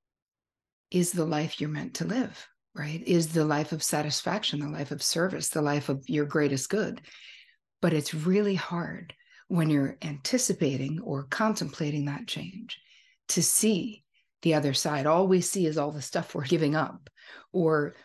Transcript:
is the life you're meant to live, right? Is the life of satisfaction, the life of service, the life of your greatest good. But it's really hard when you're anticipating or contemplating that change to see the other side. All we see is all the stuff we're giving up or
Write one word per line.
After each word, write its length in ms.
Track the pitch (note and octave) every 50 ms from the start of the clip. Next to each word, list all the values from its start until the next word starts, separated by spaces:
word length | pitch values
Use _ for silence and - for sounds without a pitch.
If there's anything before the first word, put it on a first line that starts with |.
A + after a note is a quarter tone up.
| _ _ _ _ _ _ _ _ _ _ _ _ _ _ _ _ _ -
is 200 | - F3+ F3 F3
the 140 | - F3 D#3
life 340 | D#3+ D3+ D3+ D#3 D#3 - -
you're 100 | - D3+
meant 260 | D3+ D3 C#3 B2+ -
to 100 | - E3
live, 420 | E3 G#3 C4 B3 - - - - - _ _ _ _ -
right? 280 | - C#3+ D3 D#3 E3 -
Is 280 | - F3+ E3+ D#3+ D#3 E3
the 100 | D#3+ D3+
life 280 | D3+ D3 D3 D3+ -
of 120 | E3+ D3+ -
satisfaction, 760 | - - D3+ D3+ D3+ C#3 - - C#3 - D#3+ - - - D3
the 80 | C#3+
life 240 | D3 D#3 D#3 C#3+ -
of 120 | D3 C#3 -
service, 460 | - - E3 E3+ F#3 - D#3 D#3 -
the 120 | - D#3+
life 280 | D3+ C#3+ C#3+ D3 C#3 -
of 180 | D3+ C#3+ C3+
your 180 | - D#3+ D3 D3
greatest 440 | C#3+ C#3+ D#3 D3 C#3 C3+ C3 - -
good. 320 | - G#3+ G3+ - - - - - - - - - - - - _ _ _ _ _ _ -
But 120 | - E3+ D#3
it's 200 | D3+ D3 - -
really 420 | D#3 D#3 F3+ F#3 G#3 G#3 G3+ G3
hard 580 | E3+ - - F3+ E3+ E3+ - E3 - E3+ - - _ _ _ - - - -
when 200 | F#3 E3+ D#3+ D#3
you're 280 | D3+ C#3+ C#3 - - -
anticipating 1000 | - D#3+ C#3+ C#3 - - - B3 - - F#3 - D#3+ C3+ C#3 B2+ C3+ C#3 D#3 D#3+
or 220 | - - C#3+ C3+ C#3+
contemplating 800 | - - - A3 A3 G#3+ - E3+ D3+ - - E3 D3 D3 D3 C#3+
that 220 | C#3+ C#3 - A#3+
change 520 | - - - - - - - - - - - _ _ - - _ _ _ _ _ -
to 140 | - F#3 D#3+
see 600 | - - - - A3 G#3+ F3 - - - - _ _ _ _ _ _ _ -
the 120 | - E3+ D#3
other 200 | D3+ C#3 C#3+ C3
side. 320 | - - E3 D3 C#3+ C3+
All 220 | D3+ D#3+ F3 G3
we 140 | F#3+ F#3 F3+
see 240 | F3 - - G3 F3+
is 120 | D#3 D3+
all 140 | D#3 C#3+ D3
the 100 | D3+ D3
stuff 320 | C3+ - - E3+ F3 - -
we're 120 | E3+ C#3
giving 300 | C3 F3 D#3 D#3 C#3+ D3+
up 340 | D#3 C#3+ - - - - - _ _ - - - - - _
or 440 | - F#3 E3 D#3+ D#3 D3+ D3 D3+ - -